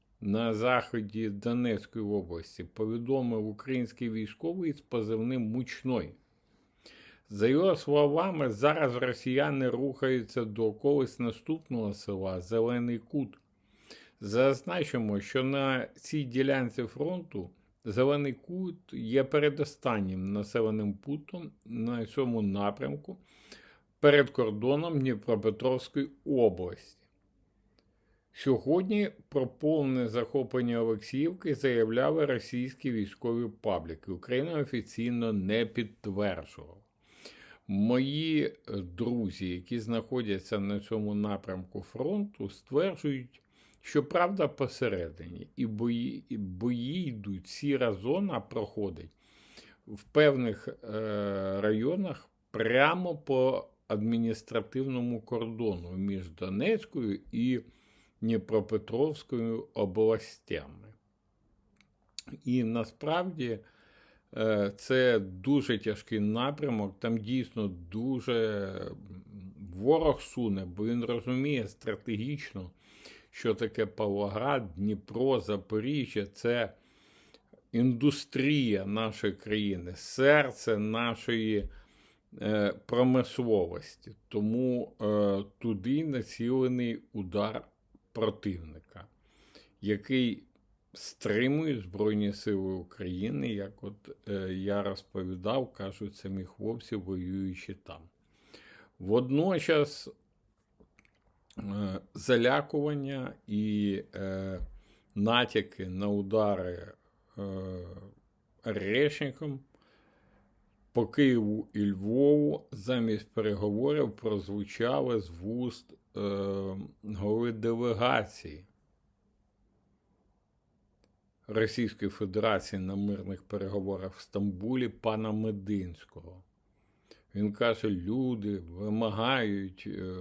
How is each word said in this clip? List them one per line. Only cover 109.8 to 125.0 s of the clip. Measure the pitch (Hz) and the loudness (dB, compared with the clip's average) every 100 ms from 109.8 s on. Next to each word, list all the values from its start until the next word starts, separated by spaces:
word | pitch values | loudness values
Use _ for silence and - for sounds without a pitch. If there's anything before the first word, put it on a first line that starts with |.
| _ _ _ _ _ _ _ _ _ _ _ | _ _ _ _ _ _ _ _ _ _ _
по | 123 110 | 0 0
Києву | - 139 123 104 107 - | 4 6 6 2 -2 -4
і | - 104 | 0 0
Львову | 95 101 120 143 147 147 147 - | 0 0 4 6 6 4 0 -8
замість | 98 98 127 113 104 - | -10 -2 0 2 0 -4
переговорів | - 107 98 104 104 139 151 127 104 | -2 0 2 0 0 2 2 0 -2
прозвучали | 113 104 90 104 98 - 117 143 127 113 | -2 -2 -2 -6 -6 -2 0 2 2 0
з | 85 | -2
вуст | 85 95 117 123 - - - _ - | -8 -6 -4 -4 -6 -16 -20 _ -6
е, | 101 98 98 98 95 95 - - | -2 -2 -2 -2 -4 -6 -10 -12
голови | 104 104 101 110 120 | -10 -4 0 2 0
делегації | 113 117 117 120 107 120 127 101 - - 76 - _ _ _ _ _ _ _ _ _ _ _ _ _ _ _ _ _ _ _ _ _ _ _ _ _ _ _ - | 0 0 2 0 2 4 2 0 -8 -16 -16 -20 _ _ _ _ _ _ _ _ _ _ _ _ _ _ _ _ _ _ _ _ _ _ _ _ _ _ _ -4
Російської | 110 110 - 113 - 101 | 2 2 2 -2 -2 -6
Федерації | - 101 101 110 98 - 98 | -4 -2 0 2 2 0 -6
на | 92 98 | -4 -2
мирних | 101 101 98 95 | -2 -2 -6 -10
переговорах | - 101 98 101 95 95 95 | -6 -6 -4 -4 -2 -4 -6
в | - | -12
Стамбулі | - 101 101 90 107 127 120 | -8 -2 -2 -2 -2 -2 -2
пана | 101 | -2